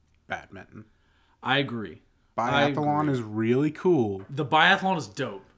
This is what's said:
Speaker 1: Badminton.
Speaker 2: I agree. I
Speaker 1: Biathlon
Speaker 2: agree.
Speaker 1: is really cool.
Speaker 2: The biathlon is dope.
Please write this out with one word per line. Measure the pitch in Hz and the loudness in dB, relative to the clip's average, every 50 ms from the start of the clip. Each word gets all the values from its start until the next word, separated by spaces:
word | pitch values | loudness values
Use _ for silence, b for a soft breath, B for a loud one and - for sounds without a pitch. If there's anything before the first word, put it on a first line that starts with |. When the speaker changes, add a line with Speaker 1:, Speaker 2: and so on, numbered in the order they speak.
| _ _ _ _ _ | _ _ _ _ _
Speaker 1:
Badminton. | - 95 85 - - 98 92 - - - 104 107 - _ _ _ _ _ _ _ _ _ _ | -10 -10 -10 -10 -16 -18 -20 -20 -18 -20 -20 -20 -20 _ _ _ _ _ _ _ _ _ _
Speaker 2:
I | - 117 131 139 | -4 0 0 0
agree. | 143 107 117 117 104 82 78 - _ _ _ _ _ _ _ | 0 -2 -4 -8 -8 -10 -12 -16 _ _ _ _ _ _ _
I | 110 117 123 143 143 143 147 | -4 -2 0 2 2 2 2
Speaker 1:
Biathlon | 139 151 147 147 147 147 | 0 0 0 0 0 0
Speaker 2:
agree. | 151 147 | 0 0
Speaker 1:
is | 135 123 | -2 -2
really | 110 107 107 110 110 113 120 131 151 156 | -4 -4 -4 -2 2 2 2 2 2 0
cool. | 151 - - 185 175 139 113 104 98 95 101 - | -2 0 2 2 4 4 2 0 -2 -6 -8 -10
Speaker 2:
The | 139 135 151 | -8 -6 -4
biathlon | 120 156 156 165 180 196 190 190 190 190 165 | 0 4 4 6 6 4 4 2 0 -2 -2
is | 120 | -4
dope. | 101 98 - 131 113 101 95 - _ _ | -8 -8 -8 -8 -8 -8 -12 -16 _ _